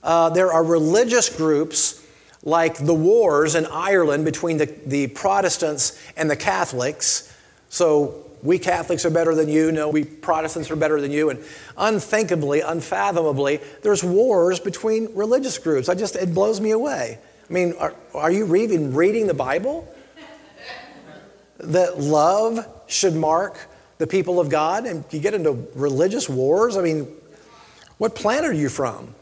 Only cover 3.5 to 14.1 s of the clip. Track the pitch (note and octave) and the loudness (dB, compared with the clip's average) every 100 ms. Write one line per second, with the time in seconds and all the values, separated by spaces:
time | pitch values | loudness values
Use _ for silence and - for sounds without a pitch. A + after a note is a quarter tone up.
3.5 | E3 D#3 D3+ F#3 G3 D#3+ C#3+ D#3 D#3+ F3 | 0 -2 -4 2 4 4 2 -2 -2 -2
4.5 | D#3+ D3+ D3+ C#3 C#3+ C3+ - - G3 F#3 | 0 -2 -4 -4 -2 -2 -2 0 2 2
5.5 | - D#3+ D3 - - - - D#3+ C#3+ - | 0 -2 -2 -4 -4 -18 -4 -2 0 0
6.5 | F#3+ F3 B2+ B2+ D3+ - - - - _ | -2 -2 -2 -4 -2 -2 -2 -6 -20 _
7.5 | _ _ - E3+ D3+ C#3+ - - - C3 | _ _ 0 2 4 2 -6 -18 -10 0
8.5 | F3+ F3+ F3 E3 E3+ E3+ D#3+ E3 D#3+ D#3 | 0 0 -2 -2 -2 0 2 2 2 2
9.5 | D3+ D#3+ D#3+ D3+ D3+ D3+ - - D#3+ D#3+ | 2 2 0 -2 -2 -4 -8 -2 -2 -2
10.5 | E3 D3+ D#3 D#3 D#3 C#3+ D3 D#3 C3 - | -6 -6 -2 0 0 0 0 0 -2 -12
11.5 | - - - G#3 G#3+ - G#3+ G#3+ F3 C#3+ | -20 -20 -4 0 0 0 -2 0 -2 0
12.5 | C#3+ D#3 E3 - F#3+ G3+ E3+ D#3+ C#3 C#3 | 0 -2 -6 -4 -2 0 0 0 0 -2
13.5 | D3 - - G#3+ G3+ F3 | -2 -6 -6 0 0 2